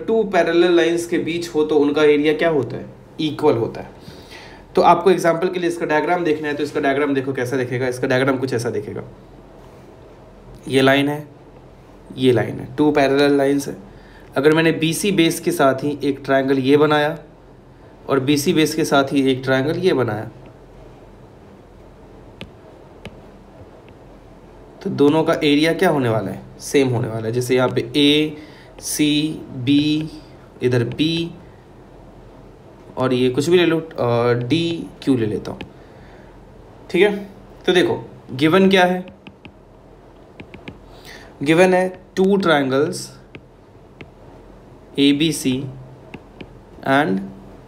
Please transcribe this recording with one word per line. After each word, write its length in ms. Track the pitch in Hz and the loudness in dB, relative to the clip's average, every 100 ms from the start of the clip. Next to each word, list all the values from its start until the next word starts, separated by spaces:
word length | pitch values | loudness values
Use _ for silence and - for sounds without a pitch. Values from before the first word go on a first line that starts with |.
| - | 0
two 180 | 226 202 | -2 0
parallel 420 | 185 165 170 175 170 | 0 2 4 4 4
lines 300 | 165 170 170 | 2 0 -2
के 100 | 160 | -4
बीच 300 | 139 170 - 151 | -4 -6 -4 -2
हो 80 | |
तो 120 | 151 151 | 0 2
उनका 280 | 143 143 | 2 4
area 300 | 151 147 151 | 4 4 2
क्या 160 | 147 165 | 2 0
होता 280 | 156 120 104 | 0 -2 -8
है, 80 | - - - - | -14 -18 -18 -6
equal 360 | 156 135 147 117 | -6 0 0 2
होता 240 | 104 - | -2 -6
है। 80 | - - - - - - - - - - | -14 -18 -20 -20 -20 -20 -20 -20 -4 2
तो 60 | |
आपको 280 | 170 170 190 | 4 4 4
example 380 | 170 165 165 185 | 2 2 0 -2
के 100 | 180 | -2
लिए 100 | 170 | -4
इसका 160 | - 156 | -4 -2
diagram 380 | 151 151 175 | -2 0 0
देखना 240 | 165 147 151 | 0 -2 -4
है 60 | |
तो 100 | 143 | -6
इसका 160 | 143 151 | -4 -2
diagram 340 | 139 139 147 | -2 0 0
देखो 200 | 135 131 | -2 -2
कैसा 240 | 131 123 135 | -4 -4 -4
दिखेगा। 300 | 120 123 127 | -4 -4 -4
इसका 200 | 120 - | -4 -2
diagram 300 | 127 135 131 | 0 0 0
कुछ 160 | 131 | -2
ऐसा 160 | 123 120 | -4 -4
दिखेगा, 340 | 107 - - - - - - - - - - - - - - - - - - - | -6 -8 -10 -14 -18 -20 -20 -20 -20 -20 -20 -20 -20 -20 -20 -20 -20 -20 -18 -4
ये 140 | 127 | 2
line 280 | 135 139 143 | 4 4 0
है, 180 | 147 151 - - - - - - - - - | -4 -8 -18 -20 -20 -20 -20 -20 -20 -18 0
ये 140 | 127 | 2
line 280 | 113 107 - | 2 0 -6
है, 160 | - - | -8 0
Two 160 | 151 | 2
parallel 460 | 147 135 139 143 143 | 4 2 2 2 2
lines 300 | 139 143 135 | 2 0 -4
है। 100 | - - - - - - - | -10 -16 -20 -20 -20 -8 0
अगर 160 | 147 | 4
मैंने 180 | 156 165 | 4 4
बीसी 400 | 143 156 160 214 | 2 -2 -2 0
base 280 | 160 165 - | 2 2 0
के 120 | - | -2
साथ 320 | 117 135 131 | 2 2 2
ही 140 | 147 143 | -2 -4
एक 180 | 147 131 - | -4 -4 0
triangle 340 | 135 135 139 | 0 2 0
ये 180 | 131 143 | 4 4
बनाया 400 | 151 151 147 160 - - - - - - - - - | 4 2 0 -4 -12 -20 -20 -20 -20 -20 -20 -18 -4
और 100 | 135 | -2
बीसी 340 | 127 143 185 | 2 0 2
base 220 | 156 151 160 | 0 0 -2
के 100 | 151 | 0
साथ 280 | 143 139 | 2 2
ही 180 | 143 135 | 0 0
एक 100 | 131 | 0
triangle 340 | 131 135 143 165 | 0 0 0 -2
ये 140 | 185 | 0
बनाया 360 | 143 117 107 110 - - - - - - - - - - - - - - - - - - - - - - - - - - - - - - - - - - - - - - - - - - - - - | 0 -2 -4 -8 -14 -20 -20 -20 -20 -20 -20 -20 -20 -20 -20 -20 -20 -20 -20 -20 -20 -20 -20 -20 -20 -20 -20 -20 -20 -20 -20 -20 -20 -20 -20 -20 -20 -20 -20 -20 -20 -20 -20 -20 -20 -20 -20 -20 -14
तो 60 | 196 | -8
दोनों 320 | 131 143 156 | 2 2 4
का 100 | 160 | 0
area 400 | 165 151 143 160 | 0 2 2 2
क्या 160 | 160 185 | 0 0
होने 200 | 151 123 | 0 0
वाला 220 | 110 98 | -2 -4
है, 100 | 98 - - | -10 -16 -18
Same 300 | - 147 131 | -4 0 0
होने 180 | 117 113 | 0 -4
वाला 200 | 113 113 | -6 -6
है। 40 | |
जैसे 220 | 120 123 127 | -4 0 0
यहाँ 140 | 123 | 0
पे 120 | 123 117 143 | -2 -4 2
एसीबी, 2000 | 147 151 151 151 - - - - - - 151 147 151 156 - 131 120 143 151 151 156 - - - - - | 2 2 0 -6 -16 -20 -20 -16 -10 -2 0 0 -2 -6 -12 -8 0 2 2 -2 -4 -12 -20 -20 -20 -6
इधर 200 | 127 123 | -2 0
B 480 | 117 - 156 165 170 - - - - - - - - - - - - - - - - - | -2 -2 -2 -2 -6 -10 -20 -20 -20 -20 -20 -20 -20 -20 -20 -20 -20 -20 -20 -20 -16 -6
और 160 | 127 | -2
ये 160 | 127 127 | 0 0
कुछ 200 | 123 143 | 0 2
भी 80 | 180 | 4
ले 80 | 165 | 4
लो, 140 | 160 | 0
अ, 540 | 160 - 120 117 120 120 123 | -4 -4 0 2 2 0 0
डीक्यू 680 | 165 170 165 - - - 127 | -2 -2 -6 -10 -6 -2 0
ले 80 | 107 | 0
लेता 260 | 98 - | -4 -8
हूँ। 80 | - - - - - - - - - - - - - - | -12 -16 -20 -20 -20 -20 -20 -20 -20 -20 -20 -20 -20 -4
ठीक 140 | 180 | 2
है, 260 | 202 196 - - - - - | 2 2 -8 -16 -20 -6 0
तो 80 | |
देखो 300 | 180 - - - - - | 2 2 -2 -8 -20 -14
given 360 | 127 156 185 190 | -2 2 4 4
क्या 160 | 190 180 | 4 2
है, 200 | 185 185 - - - - - - - - - - - - - - - - - - - - - - - | 0 -6 -16 -20 -20 -20 -20 -20 -20 -20 -20 -20 -20 -20 -20 -20 -20 -20 -20 -20 -20 -20 -20 -20 -6
Given 300 | 139 160 185 | 2 4 6
है 140 | 180 185 - - - | 4 0 -6 -10 0
two 220 | 190 196 | 2 2
triangles 800 | 175 147 135 131 156 - - - - - - - - - - - - - - - - - - - - - | 2 2 2 0 0 -4 -12 -18 -20 -20 -20 -20 -20 -20 -20 -20 -20 -20 -20 -20 -20 -20 -20 -20 -10 0
एबीसी 640 | 143 143 165 147 127 127 - - - - - - - - - - - - - | 2 2 0 -2 -4 -4 -6 -14 -20 -20 -20 -20 -20 -20 -20 -20 -20 -12 -2
and 300 | 135 160 190 196 - - - | 0 0 -2 -6 -14 -20 -20